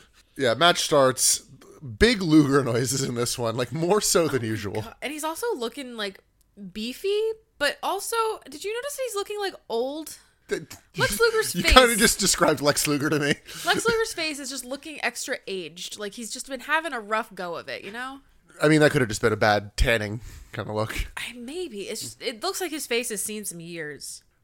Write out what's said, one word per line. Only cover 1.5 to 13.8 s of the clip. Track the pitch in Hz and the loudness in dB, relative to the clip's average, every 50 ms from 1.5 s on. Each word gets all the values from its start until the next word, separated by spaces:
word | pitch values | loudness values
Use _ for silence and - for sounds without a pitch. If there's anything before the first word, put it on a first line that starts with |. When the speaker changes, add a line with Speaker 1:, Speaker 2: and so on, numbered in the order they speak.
| - - - - - - 151 123 107 - | -20 -20 -20 -20 -20 -16 -14 -10 2 4
Speaker 1:
Big | 208 233 254 185 | 6 6 6 4
Luger | 190 156 151 156 143 131 139 143 123 | 4 8 8 8 8 8 4 4 4
noises | 117 120 117 135 120 135 135 135 | 4 0 0 0 0 -2 -2 -2
in | 120 120 | -2 -2
this | 117 120 - - | -2 -2 -2 -2
one, | 131 120 113 113 | -2 -2 -2 -2
like, | 131 123 120 139 | -2 -4 -4 -2
more | 160 165 175 208 208 | -2 2 2 2 2
so | - - - 180 165 | 2 2 2 4 2
than | 139 135 123 | 2 0 0
Speaker 2:
Oh | 117 | 0
my | 110 | -2
Speaker 1:
usual. | 110 98 101 95 104 107 | -4 -4 -4 -4 -6 -6
Speaker 2:
God. | 107 - - - | -6 -8 -12 -10
And | - 254 311 | -10 -10 -8
he's | 302 311 | -6 -6
also | 311 320 - 480 480 415 | -6 -6 -4 -4 -4 -4
looking, | 262 226 240 - 285 262 247 240 | -4 -4 -8 -6 -8 -12 -12 -8
like, | 220 208 196 190 - _ _ _ _ _ _ _ 202 202 180 - | -8 -8 -8 -8 -12 _ _ _ _ _ _ _ -18 -18 -12 -10
beefy, | 214 220 240 254 - - 392 415 427 440 440 440 - _ _ _ - | -8 -8 -8 -8 -4 -2 -2 0 0 0 -2 -4 -6 _ _ _ -2
but | 294 - - - - | -2 -2 -2 -2 -4
also, | 285 359 403 - - 466 453 453 440 427 - - 277 | -4 -4 -2 -4 -4 -2 -2 0 -2 -2 -6 -10 -18
did | 285 302 - | -16 -10 -8
you | 403 440 | -6 -6
notice | 480 508 587 - | -6 -8 -8 -8
that | 539 523 | -6 -6
he's | 466 392 | -4 -4
looking, | 403 403 - 415 415 | -6 -6 -6 -6 -6
like, | 403 370 - - _ - | -6 -6 -6 -10 _ -6
old? | 226 233 254 269 294 320 302 - - - _ _ _ _ _ | -4 -2 -2 -2 -4 -8 -10 -12 -16 -18 _ _ _ _ _
Speaker 1:
That, | - 196 170 - - - - _ _ - | -6 -6 -6 -6 -12 -18 -20 _ _ -2
Speaker 2:
Lex | - 494 - - - | -2 0 0 2 4
Speaker 1:
you, | 466 | 2
Speaker 2:
Luger's | 453 453 440 415 - - | 4 4 2 -2 0 -2
Speaker 1:
you | 175 - | 0 2
Speaker 2:
face. | 320 - | 6 8
Speaker 1:
kinda | 254 254 233 233 | 8 8 8 6
just | 190 214 - - - | 4 4 4 4 2
described | 196 - - - 170 151 151 127 | 0 0 2 4 4 4 4 4
Lex | 143 147 143 - - | 2 2 2 2 2
Luger | 151 147 139 143 151 | 0 0 0 2 0
to | 156 143 | 2 2
me. | 147 143 - - _ - - - - | 2 2 0 0 _ -16 -14 -6 0
Speaker 2:
Lex | 339 392 370 | 0 0 2